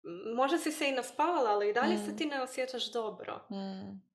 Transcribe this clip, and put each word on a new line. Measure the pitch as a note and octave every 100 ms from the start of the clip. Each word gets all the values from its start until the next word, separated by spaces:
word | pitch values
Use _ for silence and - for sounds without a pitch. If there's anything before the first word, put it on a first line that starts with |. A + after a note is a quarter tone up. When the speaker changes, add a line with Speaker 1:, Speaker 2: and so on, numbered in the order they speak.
Speaker 1:
m, | - E3+ - A#3+
možda | C4+ D#4+
si | D#4
se | D4+ C#4+
i |
naspavala, | C4 A#3+ - D#4 F4 A#3
ali | G#3 G#3
i |
dalje | A3+ C4 G#3+
se | -
Speaker 2:
Mm. | -
Speaker 1:
ti | D4+
ne | C#4
osjećaš | B3+ - B3+ B3 -
dobro. | A#3+ A3 F#3 - -
Speaker 2:
Mm. | - G3 G3 F#3+ G3 G3 -